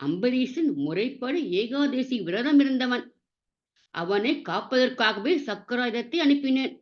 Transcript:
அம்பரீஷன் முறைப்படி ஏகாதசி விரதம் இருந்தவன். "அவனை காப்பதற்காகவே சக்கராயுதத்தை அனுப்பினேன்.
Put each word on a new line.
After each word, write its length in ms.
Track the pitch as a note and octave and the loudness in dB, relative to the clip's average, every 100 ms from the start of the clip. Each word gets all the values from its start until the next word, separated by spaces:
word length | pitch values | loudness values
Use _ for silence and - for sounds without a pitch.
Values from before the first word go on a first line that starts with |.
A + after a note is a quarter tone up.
அம்பரீஷன் 680 | C#3 F3 B3 B3+ B3+ E4 D#4 | -4 0 0 2 0 0 0
முறைப்படி 760 | C#3+ D3 E3+ B3 - B3 F4 G#3+ | 0 -2 -2 -4 -4 -4 -4 -2
ஏகாதசி 720 | F3+ A3+ C#4 C#4+ B3+ B3+ A#3+ | -2 0 0 0 0 -2 -4
விரதம் 380 | E3+ G3+ C4+ D4 | -2 -2 4 6
இருந்தவன். 540 | C4+ C4 B3+ A#3+ - _ _ _ _ _ _ _ _ | 6 2 0 -2 -4 _ _ _ _ _ _ _ _
"அவனை 520 | D#3 F3 G3+ A#3+ D4 | -6 -2 0 0 -2
காப்பதற்காகவே 960 | - F#3+ - B3+ B3+ B3+ A3 G3+ A#3 E4+ | -2 -4 0 2 2 2 0 2 0 0
சக்கராயுதத்தை 840 | B3+ G3+ - A#3+ B3 A#3 A#3 E4+ | -2 -8 -4 -2 -2 -4 -4 0
அனுப்பினேன். 580 | D4 C#4+ C4+ C4 C4 - | 2 2 2 0 -2 -8